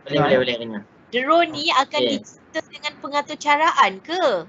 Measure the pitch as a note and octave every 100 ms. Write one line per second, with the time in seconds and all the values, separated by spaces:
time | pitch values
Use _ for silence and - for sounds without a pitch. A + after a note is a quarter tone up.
0 | - C#3+ C#3+ C3+ B2+ A#2+ A#2 G#2+ - _
1 | _ A#3 C4 E4 E4+ D4+ D#4+ D4 C#4 D4+
2 | B3 - - - _ D#4 - D4 D4 D4
3 | D4+ C#4+ C#4+ D4+ D4 D4 D#4+ - G3 F#3+
4 | A#3+ F4 D#4+ G3